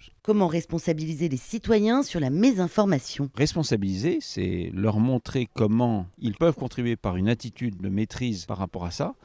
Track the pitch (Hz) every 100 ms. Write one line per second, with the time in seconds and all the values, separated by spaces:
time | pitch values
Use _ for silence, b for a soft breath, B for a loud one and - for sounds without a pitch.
0 | - _ - 214 180 165 - 165 - 160
1 | 160 156 170 131 - 160 - 220 214 247
2 | 277 175 131 151 247 208 175 - 202 147
3 | - - 143 - 151 170 147 110 98 95
4 | 143 302 - - 92 90 87 87 107 107
5 | 120 127 - 135 120 - 110 113 120 107
6 | 90 - 120 98 170 151 127 - 120 117
7 | 104 90 98 117 120 - 120 95 98 98
8 | 110 - 127 98 - 95 95 92 87 -
9 | 160 269